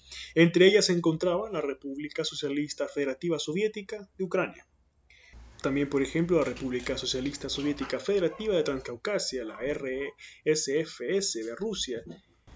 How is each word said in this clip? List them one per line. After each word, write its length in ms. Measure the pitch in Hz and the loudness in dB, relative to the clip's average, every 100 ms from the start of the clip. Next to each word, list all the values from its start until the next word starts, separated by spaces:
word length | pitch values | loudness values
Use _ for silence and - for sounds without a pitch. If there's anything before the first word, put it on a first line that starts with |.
| - - - | -16 -16 -2
Entre 320 | - 170 170 190 | 6 6 10 8
ellas 180 | 202 | 8
se 80 | 185 | 6
encontraba 580 | 175 170 160 180 175 214 | 4 2 2 0 0 -2
la 120 | 180 | -2
República 640 | 143 135 139 135 151 - | -4 -4 -8 -8 -8 -4
Socialista 640 | 151 - 143 143 147 - 143 | -4 -4 -4 -2 -4 -4 -4
Federativa 500 | 147 139 131 170 151 | -2 -2 -2 -2 -2
Soviética 680 | - 170 214 214 196 208 196 - | -2 0 0 -2 -8 -12 -12 -8
de 60 | |
Ucrania. 420 | 185 185 165 - - _ _ _ _ - - - - - | -2 0 -2 -6 -20 _ _ _ _ -20 -20 -20 -20 -6
También, 260 | 143 139 139 | -2 0 2
por 140 | 139 | 2
ejemplo, 340 | 131 160 170 170 | 2 2 4 4
la 80 | |
República 540 | 131 123 135 123 123 123 | 2 0 -4 -2 -2 -4
Socialista 500 | - 127 139 143 135 | -2 -2 -4 -6 -6
Soviética 500 | - 147 143 135 123 | -2 -2 -2 -2 -4
Federativa 540 | - 202 165 - 214 | 0 2 2 0 0
de 100 | 180 | 2
Transcaucasia, 800 | 151 131 - 120 208 196 - 127 | 2 -2 -6 -6 -4 -2 -2 -4
la 160 | 110 101 | -6 -6
R 480 | 131 151 135 131 139 - - - | -4 -4 -4 -4 -6 -10 -20 -4
S 340 | 156 156 - 147 | 2 2 2 0
F 380 | 156 - 123 190 | -2 -6 -2 0
S 260 | 196 113 | 0 -4
de 140 | 110 120 | -6 -6
Rusia, 460 | 214 196 - 117 - - _ _ - | -6 -4 -4 -6 -8 -16 _ _ -20